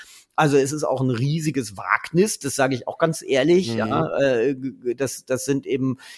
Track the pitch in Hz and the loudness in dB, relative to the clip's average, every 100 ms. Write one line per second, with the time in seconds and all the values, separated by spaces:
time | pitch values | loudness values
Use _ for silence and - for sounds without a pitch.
0 | - - _ - 151 139 135 151 151 131 | -20 -20 _ 0 4 4 2 -2 -2 0
1 | 131 117 139 160 156 139 107 98 95 107 | 0 0 0 0 -2 -2 -6 -10 -2 -2
2 | - 165 214 - 139 - 135 127 - - | 0 2 2 0 -6 0 0 0 -6 -2
3 | 160 160 - 131 143 175 175 113 110 143 | -2 -2 -2 0 4 4 2 -2 -2 0
4 | 160 - 139 120 123 135 135 107 123 120 | -2 0 2 2 0 -2 -6 -8 -6 -4
5 | 135 - - 127 - 139 - 131 131 123 | -4 -6 -4 -4 0 -2 -2 -2 -2 -4
6 | - | -10